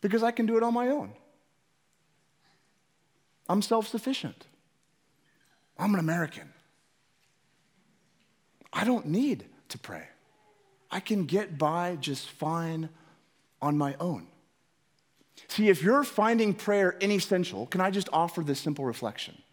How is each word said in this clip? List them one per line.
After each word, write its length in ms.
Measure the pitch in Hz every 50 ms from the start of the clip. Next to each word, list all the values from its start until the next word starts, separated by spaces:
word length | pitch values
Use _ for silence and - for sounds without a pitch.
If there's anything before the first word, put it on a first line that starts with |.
Because 220 | - 208 190 226 220
I 80 | 233
can 160 | 233 233 233
do 100 | 214 233
it 60 | 226 226
on 120 | 233 233
my 140 | 240 247 247
own. 260 | 277 294 - - 104 - _ _ _ _ _ _ _ _ _ _ _ _ _ _ _ _ _ _ _ _ _ _ _ _ _ _ _ _ _ _ _ _ _ _ _ _ _ _ _ _ _ _ _ _ _ -
I'm 140 | 175 202 202
self-sufficient. 840 | - 233 226 214 214 - 233 - 262 269 - - 135 90 - - - _ _ _ _ _ _ _ _ _ _ _ _ _ _ _ _ _ _ _ _ _ _ _ _ _ -
I'm 160 | 170 202 208
an 60 | 190
American. 520 | 165 160 165 175 165 151 - - - - - _ _ _ _ _ _ _ _ _ _ _ _ _ _ _ _ _ _ _ _ _ _ _ _ _ _ _ _ _ _ _ _ _ _ _ _ _ _ _ _ _ - - -
I 120 | - -
don't 220 | 220 254 226 -
need 400 | 151 151 196 262 294 226 123 98 - - - _ _
to 100 | - 117
pray. 300 | _ - 92 80 - - - _ _ _ _ _ _ _ _ _ _ _ _ _ _ _
I 100 | - 196
can 240 | 190 - 220 208 180
get 340 | 139 151 196 208 202 160 139
by 380 | 156 151 160 170 175 175 180
just 320 | 160 135 156 139 131 - -
fine 600 | - - - 156 160 165 165 165 165 160 160 160 - - - - _ _ _ _ _ _ _ _ _ _ -
on 160 | 143 147 147
my 180 | 143 139 139 -
own. 300 | 170 180 165 98 82 - _ _ _ _ _ _ _ _ _ _ _ _ _ _ _ _ _ _ _ _ _ - - -
See, 200 | - - 214 214
if 140 | 190 147 151
you're 220 | 185 240 277 294
finding 500 | 269 - - 220 220 233 226 226 214 185
prayer 360 | - - - 208 202 196 180
inessential, 760 | 180 - 196 196 208 196 170 - 202 185 180 - - 98 110
can 140 | 127 - 180
I 100 | 185 190
just 180 | 190 202 180 - -
offer 300 | 156 170 165 - - 165
this 180 | 147 143 135
simple 240 | - 165 151 - 139
reflection? 580 | 131 113 - - 110 104 - - - - - - _